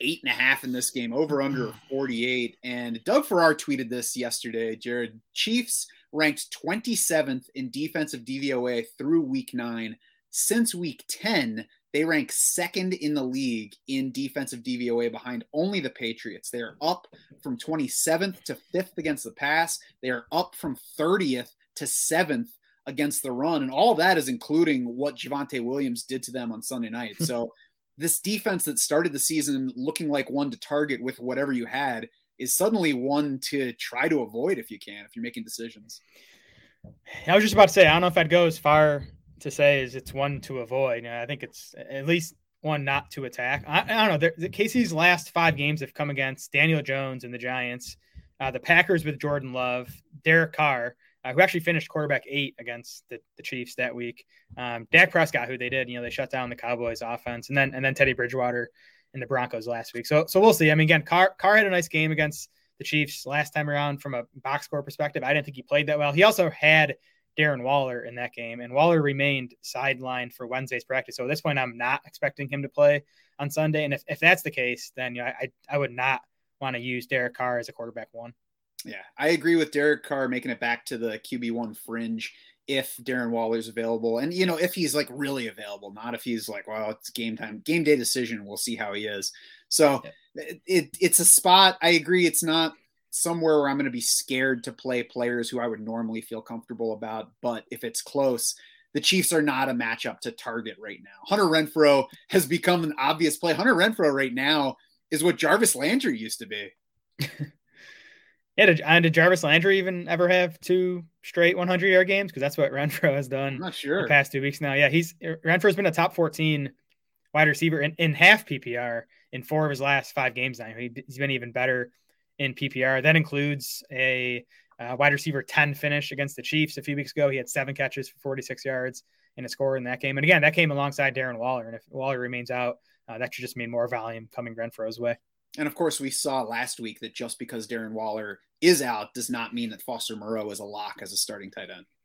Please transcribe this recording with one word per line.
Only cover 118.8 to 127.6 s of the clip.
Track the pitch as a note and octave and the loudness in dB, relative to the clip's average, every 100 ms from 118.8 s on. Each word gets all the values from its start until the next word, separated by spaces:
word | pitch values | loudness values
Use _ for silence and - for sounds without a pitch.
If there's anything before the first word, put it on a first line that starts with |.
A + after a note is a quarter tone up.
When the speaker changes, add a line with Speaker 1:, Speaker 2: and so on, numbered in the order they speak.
| A#2+ A#2 - _ _ | -4 -6 -8 _ _
Speaker 2:
in | C3 | -14
four | B2+ D3+ | -4 -2
of | D#3 | 0
his | C3+ | 0
last | C#3 C#3 - | 2 0 0
five | - B2+ | -2 -2
games | B2 C3 A#2+ | -2 -6 -6
now. | A2+ | -12
He, | A2+ B2 A#2+ C3 | -10 -10 -12 -16
he's | B2+ | -6
been | C#3 | -2
even | C3 A#2+ | -2 -4
better | A#2+ C3 B2+ B2 _ _ _ _ _ | -2 0 0 -2 _ _ _ _ _
in | C#3 | -6
P | B2+ C#3 | -4 -6
P | B2+ | -2
R. | C3 C3 | 0 2
That | C#3+ D#3+ | 4 4
includes | D#3+ C#3+ C#3+ C#3+ - - - | 4 -2 -2 -2 -8 -12 -10
a, | C3 C3 B2+ B2 B2 - _ _ _ | -2 0 0 -2 -6 -8 _ _ _
uh, | A#2+ B2 | -10 2
wide | C#3+ | 2
receiver | C#3+ D#3+ C#3 | 2 -2 -4
ten | - - D3 | -2 2 2
finish | C#3+ D3 D3 C#3+ | 0 -2 -2 -4
against | C3 C#3 - | -6 -8 -6
the | |
Chiefs | - D#3 D3+ D3 | -4 0 0 -2
a | |
few | C#3+ | -6
weeks | C#3+ C#3 | -6 -4
ago. | - C#3+ | 0 0
He | C3+ | 0
had | B2 | -4
seven | D3 | -4